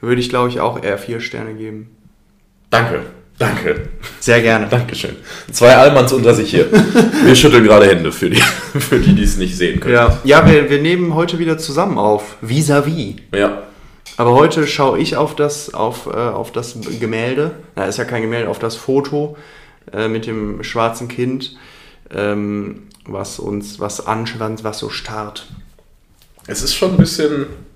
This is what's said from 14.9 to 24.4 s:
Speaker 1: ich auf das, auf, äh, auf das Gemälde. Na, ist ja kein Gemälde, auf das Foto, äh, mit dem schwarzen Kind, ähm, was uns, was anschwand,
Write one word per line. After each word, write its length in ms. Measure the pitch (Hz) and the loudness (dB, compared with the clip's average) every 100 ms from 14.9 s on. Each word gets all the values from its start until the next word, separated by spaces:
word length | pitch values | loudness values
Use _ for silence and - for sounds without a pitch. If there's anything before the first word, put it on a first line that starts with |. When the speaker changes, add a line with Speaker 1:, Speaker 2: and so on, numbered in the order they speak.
| 85 | 0
Speaker 1:
ich 160 | 160 - | -2 -2
auf 180 | 147 - | -4 -2
das, 380 | 147 147 - | -4 -4 -12
auf, 340 | - 110 120 - | -6 -6 -6 -10
äh, 100 | - | -6
auf 340 | 120 104 110 | -6 -6 -8
das 240 | - 120 117 110 113 | -8 -10 -12 -12 -8
Gemälde. 520 | 113 113 120 131 156 165 - - | -6 -4 -4 -4 -4 -6 -16 -8
Na, 100 | 95 | -6
ist 120 | 104 | -6
ja 60 | 117 | -6
kein 160 | 120 | -4
Gemälde, 260 | 110 117 107 | -4 -4 -4
auf 100 | 104 | -4
das 160 | 113 113 | -6 -8
Foto, 640 | - 135 139 147 147 151 - - - _ - | -2 -2 -2 -4 -6 -10 -20 -20 -20 _ -14
äh, 140 | 101 110 | -6 -4
mit 160 | 113 110 | -4 -6
dem 340 | 110 107 104 | -8 -8 -8
schwarzen 440 | 110 117 113 113 120 | -8 -2 -2 -4 -12
Kind, 480 | 123 123 127 - - - - - _ - | -6 -6 -6 -10 -18 -20 -20 -20 _ -14
ähm, 720 | - 104 104 104 104 101 104 - _ - | -6 -4 -4 -4 -6 -8 -12 -20 _ -14
was 340 | 98 101 - | -12 -10 -10
uns, 400 | - 104 101 - | -8 -8 -10 -10
was 260 | 104 - - | -10 -8 -6
anschwand, 580 | 110 113 110 | -6 -6 -8